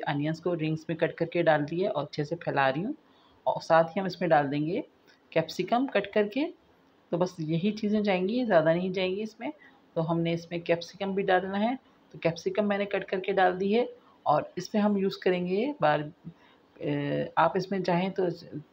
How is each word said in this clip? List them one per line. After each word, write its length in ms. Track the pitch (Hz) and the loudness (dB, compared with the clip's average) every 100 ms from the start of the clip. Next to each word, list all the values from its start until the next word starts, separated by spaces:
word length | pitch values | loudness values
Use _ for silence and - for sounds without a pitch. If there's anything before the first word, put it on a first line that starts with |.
| - | -2
अनियंस 320 | 143 151 160 | -2 -2 -2
को 120 | 180 170 | -2 -2
रिंग्स 300 | 156 156 - | -2 -4 -4
में 80 | 165 | -2
कट 160 | 160 | -2
करके 300 | - 165 175 | 0 -4 0
डाल 200 | 160 151 147 | 4 4 2
दिया 240 | 170 185 | -2 -2
और 120 | 147 | -2
अच्छे 220 | 139 - 147 | -4 -4 -4
से 100 | 170 | -4
फैला 320 | 156 139 135 | -4 2 2
रही 140 | 135 | 2
हूँ। 120 | 214 320 _ _ _ _ - | -4 -6 _ _ _ _ -4
और 160 | - | -4
साथ 220 | - 165 165 | 4 4 4
ही 140 | 196 | 0
हम 80 | 190 | -4
इसमें 220 | - 175 | -2 4
डाल 180 | 151 143 | 4 4
देंगे 360 | 147 151 214 - _ _ _ _ | 0 -2 -4 -8 _ _ _ _
कैप्सिकम 560 | 165 160 - 180 233 262 | -2 -2 -4 0 0 2
कट 240 | 202 - | -2 0
करके। 320 | 214 208 254 330 - _ _ _ _ - | 0 0 0 -4 -6 _ _ _ _ -6
तो 60 | 175 | -2
बस 180 | 175 - | -2 -2
यही 300 | 156 165 202 | -2 0 0
चीज़ें 300 | 214 208 214 | -2 -2 0
जाएंगी, 400 | 202 185 185 247 233 | 0 0 0 -2 4
ज़्यादा 280 | 175 156 | 4 4
नहीं 180 | 170 185 | 2 0
जाएंगी 280 | 185 185 190 | -2 -2 -2
इसमें। 280 | 220 - 247 - - _ _ 170 | -6 -8 -12 -12 -20 _ _ -4
तो 60 | |
हमने 300 | 160 170 165 | -2 0 0
इसमें 280 | 170 - 175 | -2 -4 -10
कैप्सिकम 520 | 170 170 170 - 196 190 | 0 0 -2 -8 -4 -2
भी 80 | |
डालना 340 | 185 180 190 196 | 2 2 2 -2
है, 180 | 220 262 _ _ _ | 0 -2 _ _ _
तो 60 | 160 | -4
कैप्सिकम 460 | 170 165 196 185 208 | -2 -2 -4 0 0
मैंने 200 | 202 202 | 0 0
कट 160 | 190 - | -2 -2
करके 280 | 190 190 | -4 0
डाल 200 | 190 180 180 | 4 4 4
दी 160 | 196 | 2
है। 140 | 220 247 - - _ - | 2 0 -6 -20 _ 0
और 260 | 147 - - | 2 0 -10
इसमें 240 | 165 214 | -4 0
हम 160 | 208 202 | 2 2
यूज़ 220 | 190 - | 0 0
करेंगे 540 | 196 180 180 190 269 285 | 0 0 0 0 -2 0
बार-, 280 | 151 151 151 - 165 - - - _ - | 2 2 -2 -10 -20 -20 -20 -20 _ -10
ए, 540 | 151 147 143 147 147 - | -4 -2 -2 -2 -2 2
आप 160 | 165 190 | 2 2
इसमें 240 | 180 196 | -2 -4
चाहें 280 | 180 175 190 | 0 0 0
तो 160 | 180 180 165 - 151 - | -2 -2 -2 -10 -14 -14